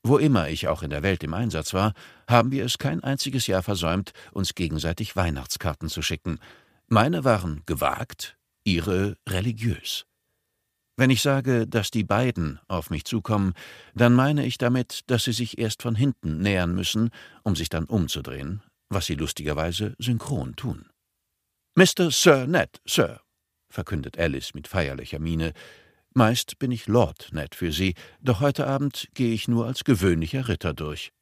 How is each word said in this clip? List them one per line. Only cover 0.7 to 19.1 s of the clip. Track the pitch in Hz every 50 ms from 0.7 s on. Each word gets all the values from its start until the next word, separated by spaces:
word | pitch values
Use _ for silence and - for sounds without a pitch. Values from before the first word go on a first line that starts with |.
| 78 -
in | - 71
der | 73 73 76
Welt | 98 95 - -
im | 78 80
Einsatz | 95 123 113 82 78 78 - -
war, | 92 101 107 101 - - - - _ _
haben | - 120 120 113 131
wir | 135 139 -
es | 123 - -
kein | - 139 156 180 -
einziges | 131 139 135 - 143 131 131 -
Jahr | - 95 95
versäumt, | 90 - 101 87 85 80 85 98 98 - - - - -
uns | _ - 95 - -
gegenseitig | - 90 78 76 76 71 82 85 - 113 - -
Weihnachtskarten | 98 90 85 73 69 65 - - - - 80 76 _ 82 80
zu | - 80
schicken. | 78 - 82 78 _ 87 78 - - - - - _ _ _ _ _
Meine | _ 113 107 113 147 175 165 131
waren | 131 113 101 90 85 76 71 -
gewagt, | - 80 67 76 67 - - - _ - - - - - _ _ _ _ _ _
ihre | 107 87 - - 104 92 92 98 101 95 _ _ -
religiös. | 98 90 101 120 110 107 110 117 90 - - - - - - _ _ _ _ _ _ _ _ _ _ _ _ _ _ _ _ _ _
Wenn | - 131 127
ich | 135 107
sage, | - 143 139 135 123 131 127 117 110
dass | - - 113 95 -
die | - 113 101
beiden | - 101 107 123 127 117 90 82 76 73 78 _
auf | _ 95 87 78 -
mich | 82 76 -
zukommen, | - 123 110 - - 110 104 98 95 87 - - - - - - - _
dann | - 120 120 123
meine | 123 131 143 151 147 123
ich | 127 123
damit, | - 127 120 123 127 120 _ - - _
dass | - 127 113 -
sie | 127 117
sich | 113 123 107 -
erst | - 113 107 107 -
von | - 120 113
hinten | 104 135 139 - _ - 80 78 78
nähern | 95 101 101 92 90 85 87
müssen, | 92 92 - - 107 113 117 - - - - - - _
um | 107 95
sich | 78 82 -
dann | - 82 78
umzudrehen, | - 117 101 82 - - 73 67 65 65 69 69 73 95 107 _ _ _ _ _ _
was | - 98 80
sie | -